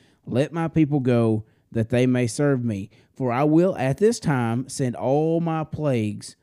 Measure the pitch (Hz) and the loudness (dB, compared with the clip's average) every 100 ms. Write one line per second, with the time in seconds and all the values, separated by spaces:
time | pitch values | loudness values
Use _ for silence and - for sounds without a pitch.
0 | _ _ - 113 151 165 165 160 143 147 | _ _ -4 -2 -2 -4 -2 0 2 2
1 | 123 120 113 110 - _ _ 113 113 127 | 2 2 2 0 -4 _ _ -4 0 2
2 | 127 123 120 - 147 135 120 98 104 _ | 2 2 0 0 0 0 -2 -4 -8 _
3 | _ - 127 120 151 160 185 - 131 139 | _ -6 -4 0 4 4 4 0 -2 2
4 | 214 - 165 131 117 120 131 - 127 110 | 0 2 0 0 0 -2 -4 -4 -4 -2
5 | 117 143 160 165 165 160 156 - 151 120 | 0 0 2 0 -2 -4 -6 -4 -2 0
6 | 107 107 - - | -2 -6 -14 -20